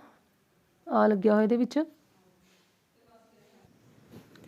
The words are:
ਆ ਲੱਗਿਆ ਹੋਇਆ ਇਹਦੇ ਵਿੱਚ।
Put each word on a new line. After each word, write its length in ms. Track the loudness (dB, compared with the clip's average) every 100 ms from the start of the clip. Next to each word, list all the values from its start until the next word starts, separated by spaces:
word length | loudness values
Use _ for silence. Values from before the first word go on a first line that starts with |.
| -10 _ _ _ _ _ _ _ -4
ਆ 140 | 0 2
ਲੱਗਿਆ 260 | 2 2
ਹੋਇਆ 100 | 2
ਇਹਦੇ 140 | 2 0
ਵਿੱਚ। 220 | -2 -4 -6 -10 _ _ _ _ _ _ _ _ _ _ _ _ _ _ _ _ -20 _ _ _ -20 -20 -20 -20